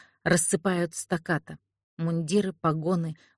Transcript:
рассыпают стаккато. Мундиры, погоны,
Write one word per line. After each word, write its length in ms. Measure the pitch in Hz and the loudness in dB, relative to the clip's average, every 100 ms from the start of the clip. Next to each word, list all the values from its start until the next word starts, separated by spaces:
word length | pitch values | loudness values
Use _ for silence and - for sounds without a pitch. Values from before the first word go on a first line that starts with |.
| - _ | -16 _
рассыпают 720 | - 175 - 175 196 180 170 | 2 2 4 0 0 0 -2
стаккато. 640 | - - 175 - 156 - 156 _ _ _ - | -4 -4 -4 -2 -4 -4 -16 _ _ _ -6
Мундиры, 540 | 165 165 156 202 190 | -2 -2 0 0 0
погоны, 640 | 170 165 160 160 180 165 156 _ | 0 0 0 0 0 -2 -8 _